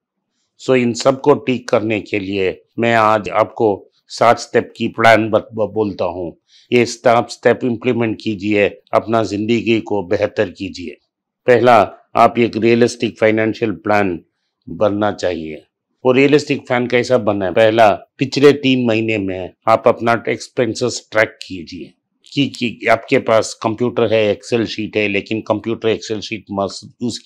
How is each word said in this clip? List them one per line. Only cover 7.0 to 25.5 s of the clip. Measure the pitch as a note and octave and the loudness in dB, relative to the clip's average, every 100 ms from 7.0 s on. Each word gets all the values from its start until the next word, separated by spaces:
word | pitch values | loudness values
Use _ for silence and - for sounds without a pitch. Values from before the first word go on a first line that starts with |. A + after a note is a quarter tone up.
| B2 A#2 A2+ | 2 2 0
स्टेप | - A#2+ A2+ | -2 0 0
इम्प्लीमेंट | B2+ A2 B2+ A#2 A2+ G#2 | -2 -4 -2 -2 -2 -4
कीजिए, | A2+ G2 G#2 G#2 F#2+ - - | -6 -6 -2 2 0 -2 -4
अपना | A2+ G#2 A2+ | -2 0 -2
जिंदगी | G2 G2+ A2 A#2 G2 A2 | -2 -4 -2 -2 0 -2
को | - G2+ | -2 -6
बेहतर | F2+ G2+ G#2 - F#2+ | -4 -2 -2 -2 -4
कीजिए। | E2+ F#2 F2+ E2 - _ _ _ _ - | -4 -12 -12 -14 -16 _ _ _ _ 2
पहला, | A#2 B2 A2+ F#2 - _ A2+ | 4 6 6 4 -2 _ 2
आप | A#2 A#2 | 2 4
एक | A2+ A2 | -2 0
रियलिस्टिक | A#2 A#2 A#2 - A2 - | 2 4 2 0 -6 0
फाइनेंशियल | A2 A2 A2 G#2 A2+ | 0 2 -2 -2 -6
प्लान | E2+ G#2 G#2 G2+ E2 _ _ _ _ - | -4 0 0 0 -4 _ _ _ _ -12
बनना | E2+ G#2 G#2 G#2 | -2 -2 0 -4
चाहिए। | F#2+ F#2 E2 D#2 D2 _ _ _ _ | -2 -6 -6 -10 -14 _ _ _ _
वो | B2+ | 0
रियलिस्टिक | B2+ C#3 D3 D3 B2+ - | 2 4 2 0 -6 -4
प्लान | B2 A#2+ | -4 0
कैसा | B2 B2 B2+ | -2 2 0
बनना | G#2 G2+ | 0 -2
है? | F#2 | 0
पहला, | G2 A2 A2 A2+ E2+ - - | 4 4 6 4 4 -6 -8
पिछले | C#3 C#3 C#3+ | -4 4 4
तीन | C#3+ C3+ C3 A#2+ | 4 0 0 0
महीने | A2 A2+ A2 | 0 0 -2
में | F#2+ F#2 F2 _ A2+ | -4 -6 -10 _ 0
आप | A2+ B2 | 2 2
अपना | G#2 A#2 A#2 B2+ | 0 0 -2 -2
एक्सपेंसेस | A#2+ - - A2+ A2 B2 - - | -8 -8 -4 -4 -2 -4 -6 -4
ट्रैक | G#2+ A2+ - - | 0 0 -2 -16
कीजिए | F#2 - F2 - _ _ _ - | -16 -14 -16 -18 _ _ _ -10
कि, | C#3+ B2 | -4 -4
कि | - A#2+ - A2 | -2 -6 -4 0
आपके | A2+ - C3 | 0 2 0
पास | A2 A2 - | 2 0 0
कंप्यूटर | - A2+ G#2+ B2 A#2+ A2 | -4 -6 -2 -4 -2 0
है, | A2 G#2+ G2 | 2 0 -2
Excel | - A#2+ | -2 -2
शीट | G#2+ - G#2 G#2+ | -2 -6 -6 -2
है, | G#2 | -2
लेकिन | G2 - A2 | -2 -4 -6
कंप्यूटर | - | -4